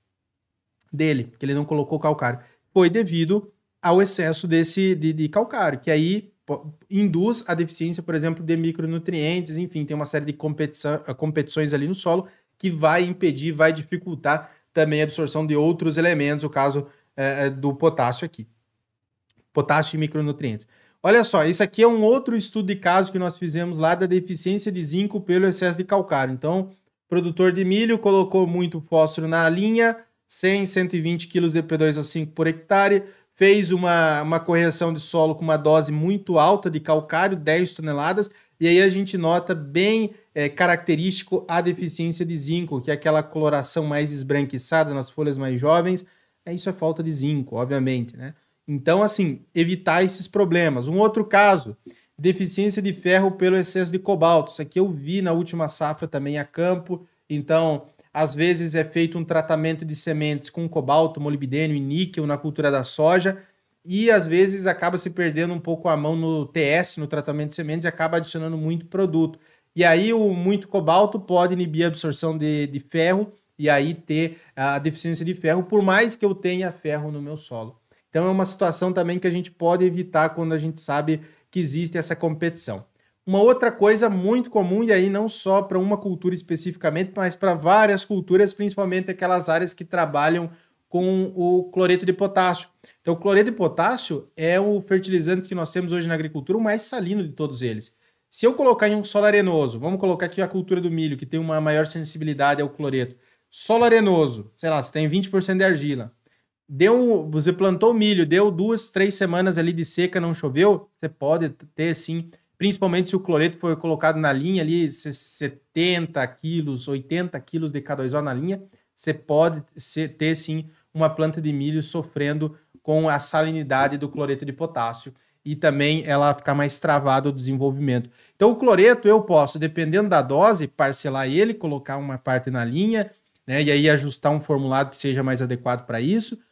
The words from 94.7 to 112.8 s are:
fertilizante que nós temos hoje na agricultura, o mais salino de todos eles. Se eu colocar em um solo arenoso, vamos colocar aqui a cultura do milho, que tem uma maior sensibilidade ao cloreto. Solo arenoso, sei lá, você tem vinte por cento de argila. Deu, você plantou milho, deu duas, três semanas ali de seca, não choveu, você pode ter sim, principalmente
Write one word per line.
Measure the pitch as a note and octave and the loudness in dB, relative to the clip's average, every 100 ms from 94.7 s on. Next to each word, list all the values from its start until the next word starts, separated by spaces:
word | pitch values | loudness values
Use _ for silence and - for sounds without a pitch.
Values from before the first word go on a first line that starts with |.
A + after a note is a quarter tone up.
| G#3 | -2
fertilizante | G3 F#3+ F#3+ F3+ D#3+ F#3 F#3 | 0 -2 2 0 0 -2 -4
que | |
nós | F#3 D#3+ | -6 -4
temos | F3+ F3 | -4 -4
hoje | F3 E3+ | -4 -2
na | |
agricultura, | D#3+ D#3 D#3 C3+ G#3 | -4 -4 -8 -4 0
o | |
mais | G#3+ G#3+ | 0 -2
salino | - B3+ F3 G#3 | -4 -6 -4 -4
de | D#3+ | -4
todos | C#3+ D3 B2+ | -6 -6 -4
eles. | B2 G#2+ - _ _ _ _ | -6 -6 -12 _ _ _ _
Se | - A3+ | 2 2
eu | |
colocar | C4 C4+ A3+ G#3+ | 4 2 4 2
em | G#3 | 0
um | |
solo | G3+ G#3 G#3 | 0 2 4
arenoso, | G#3 F#3+ D#3+ C3+ A2+ | 4 4 2 0 -2
vamos | D3+ F#3+ | -4 -2
colocar | G3 F3 F3 | 0 -2 -4
aqui | G3 | -4
a | F#3 | -4
cultura | F#3+ F#3 F3+ | -2 -2 -2
do | F3 | 0
milho, | E3 D#3 C3+ | -2 -2 -4
que | C3 | -6
tem | D#3+ | -6
uma | D#3+ D#3 | -2 0
maior | D#3 D3+ D#3 | 2 2 0
sensibilidade | E3 D3+ D#3+ D#3 C#3+ C#3+ C#3+ | -4 -8 -6 -4 0 2 2
ao | C#3+ | -2
cloreto. | - D3 C3 B2 - _ _ _ | -4 -4 -2 -4 -8 _ _ _
Solo | - - A3+ | -4 2 4
arenoso, | A#3 A3+ G#3 E3+ D3 A2+ G#2 - | 6 6 4 4 2 -2 -14 -8
sei | D#3+ | -4
lá, | D3+ | -4
você | B2+ | -4
tem | D#3 D#3 | -4 0
vinte | F3+ F#3+ | -2 0
por | G3 | -2
cento | F#3 F#3 | 0 2
de | F#3+ | 2
argila. | D#3+ D3 C3 A2+ _ _ _ _ _ - | 2 -2 -4 -8 _ _ _ _ _ -10
Deu, | C3+ F#3+ B3 B3 G3+ D#3 | 2 4 6 4 2 0
você | D#3 D3+ | 0 0
plantou | F3+ F#3+ F#3 A3+ | 2 2 4 4
milho, | A#3 G#3 F#3+ D#3 | 4 2 2 2
deu | F3 G#3 | 4 4
duas, | E3+ G#3+ A3+ - | 2 0 -2 -2
três | F#3+ G3 G3 | 0 0 0
semanas | F#3+ F3 F#3+ E3+ | 0 0 0 0
ali | E3+ | 0
de | E3 | -2
seca, | E3 - F3+ F3+ | -2 0 0 0
não | E3+ | -4
choveu, | E3 D3 C3+ G3+ G3 - - | -4 -2 2 4 4 -2 -10
você | D#3 | -10
pode | - C#3+ E3 D#3 - D3+ - | -4 0 0 0 -6 -16 -4
ter | E3 | -2
sim, | D#3+ - E3 E3 _ _ - | -2 -4 -6 -8 _ _ -4
principalmente | G3 G3 | -2 0